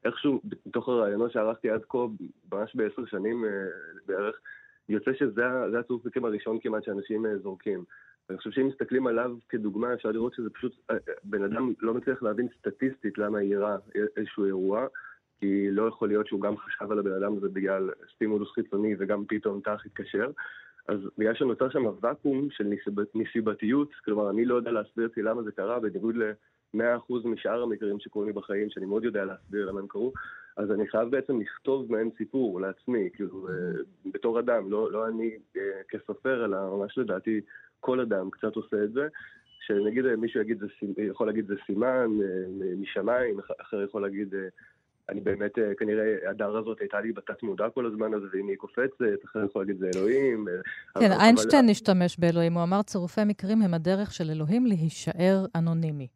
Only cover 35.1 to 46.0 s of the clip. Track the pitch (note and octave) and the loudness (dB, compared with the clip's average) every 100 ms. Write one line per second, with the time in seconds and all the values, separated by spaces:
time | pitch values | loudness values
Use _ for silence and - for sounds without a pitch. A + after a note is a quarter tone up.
35.1 | A2+ A2+ A2 - - G2 G2 G2 G#2+ - | -2 -2 -4 -10 -6 -4 -6 -8 -12 -8
36.1 | G#2 C3 C3 A2+ F#2+ G2 G2+ G2+ - A#2+ | -4 0 0 0 0 -2 -2 -2 -2 -2
37.1 | F#2 A2 A2 - - - _ - B2+ A#2 | -2 0 -2 -4 -20 -20 _ -2 0 0
38.1 | G2+ F#2 - A2 A2+ G#2 G#2 G#2+ A#2 D3+ | 0 -2 -4 -4 -4 -4 0 0 0 -4
39.1 | - - - _ - - G2+ G#2 A#2 C3 | -6 -18 -20 _ -20 0 2 2 2 2
40.1 | A2 A#2 A#2+ G#2+ A2 G2+ - G2+ G2 G#2 | 2 0 0 -2 -2 -4 -8 -6 -2 -4
41.1 | - A2 A2 G2+ G2+ - G2+ B2 B2+ A#2+ | 0 0 0 -2 -6 -2 0 2 2 2
42.1 | G#2+ G2 F#2 F#2 F#2+ F#2+ F2+ G2 G#2 G2 | 2 0 -2 -4 -4 -4 -4 -4 -2 0
43.1 | B2 B2 G2 - - - G#2 G2+ G#2+ G2 | 2 2 -2 -6 -10 -6 -4 -4 -4 -4
44.1 | G2 G2+ G2 F#2+ - - _ _ _ - | -4 -4 -4 -8 -12 -20 _ _ _ -8
45.1 | G2+ G2+ G2 G#2 A#2 G#2+ G2 G#2+ G#2+ | -4 -2 -2 -2 0 0 0 0 2